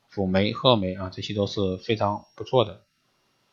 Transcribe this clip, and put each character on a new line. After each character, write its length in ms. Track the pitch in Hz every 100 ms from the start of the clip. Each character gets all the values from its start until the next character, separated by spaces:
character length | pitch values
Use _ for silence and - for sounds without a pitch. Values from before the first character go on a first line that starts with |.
| _
辅 180 | - 95
酶、 260 | 95 104
褐 220 | - 135 117
酶 180 | 92
啊， 160 | 95 92
这 80 | -
些 140 | -
都 120 | 101 101
是 300 | - 95 92
非 180 | -
常 300 | 110 101 104 -
不 80 | -
错 220 | 107 127
的。 160 | 104 - _ _ _ _ _ _ _